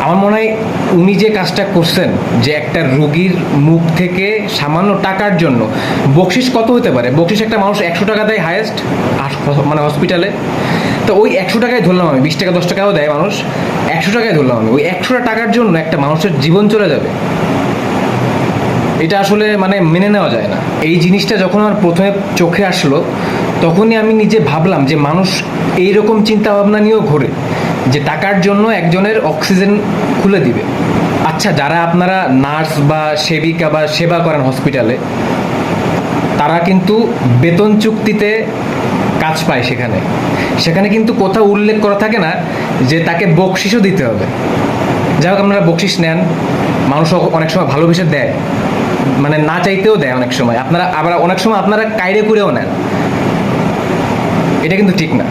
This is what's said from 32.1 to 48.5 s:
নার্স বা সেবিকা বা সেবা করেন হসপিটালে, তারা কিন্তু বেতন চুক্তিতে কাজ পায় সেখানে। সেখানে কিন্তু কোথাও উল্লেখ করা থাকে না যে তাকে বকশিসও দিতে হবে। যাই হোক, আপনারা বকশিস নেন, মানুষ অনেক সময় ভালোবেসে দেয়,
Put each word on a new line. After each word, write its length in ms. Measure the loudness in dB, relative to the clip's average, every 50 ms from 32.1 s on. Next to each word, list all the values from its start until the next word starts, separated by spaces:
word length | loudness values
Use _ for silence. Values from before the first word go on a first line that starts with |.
| 0 0 0 2 2 2 2
নার্স 280 | 0 0 -2 -2 -2 0 0 0 2
বা 120 | 2 0 0 -2 -2 -2 -2
সেবিকা 440 | -2 -2 0 0 -2 -2 0 -2 0 0
বা 80 | 0 0 0 0
সেবা 220 | 0 0 0 0 2 0
করেন 160 | 0 0 0 0 0
হসপিটালে, 480 | -2 0 -2 -2 0 0 0 0 -2 -2 -4 -6 -4 -4 -4 -4 -4 -4 -4 -4 -4 -4 -4 -4 -4 -2 -2 -2 -2 -2 -4 -4 -4 -2 -2 -2 0 0
তারা 180 | 0 0 0 0 2 2
কিন্তু 260 | 2 2 2 2 2 2 2 0 -2 -2 0 2 2 4
বেতন 280 | 4 2 2 2 4 4 4 2
চুক্তিতে 480 | 2 0 0 0 -2 -2 0 0 0 0 0 -2 -4 -4 -6 -6 -6 -4 -4 -4 -4 -2 -2 -2 -2 -2 -2 -2
কাজ 140 | -2 -2 -2 -2 -2 -2
পায় 140 | 0 0 -2 -2
সেখানে। 300 | -2 -4 -2 -2 -2 -2 -2 -2 -4 -4 -2 -2 -2 -2 -2 -2 -2 -2 0
সেখানে 240 | 0 0 0 0 2 2
কিন্তু 180 | 2 2 0 0 0
কোথাও 220 | 0 0 2 2 2 2 2
উল্লেখ 220 | 2 2 2 2 2 0
করা 120 | 0 0 0
থাকে 160 | 0 0 0 0 0
না 60 | -2 -2 -4 -4 -6 -6 -6 -4 -4 -2 0 0 2
যে 80 | 2 2 0 0
তাকে 160 | 0 0 2 2 4 4
বকশিসও 420 | 2 2 0 -2 0 0 2 2 2 2
দিতে 140 | 2 0 0 0
হবে। 180 | 0 -2 -2 -4 -4 -4 -4 -2 -2 -2 -2 -2 -2 -2 -2 -2 -2 -2 0 0 0 2
যাই 100 | 2 2
হোক, 60 | 2 2 2
আপনারা 180 | 2 2 2 2 2
বকশিস 260 | 2 2 0 -2 0 0 0
নেন, 140 | 0 0 0 0 0 -2 -2 -2 -4 -2 -2 -2 -2 -2 0 0 0
মানুষ 160 | 2 2 2 2 2 2 2 0 0 0
অনেক 100 | -2 0
সময় 160 | 0 0 0 0 0
ভালোবেসে 300 | 2 2 2 2 2 2 0 0
দেয়, 160 | 0 0 -2 -2 -4 -4 -4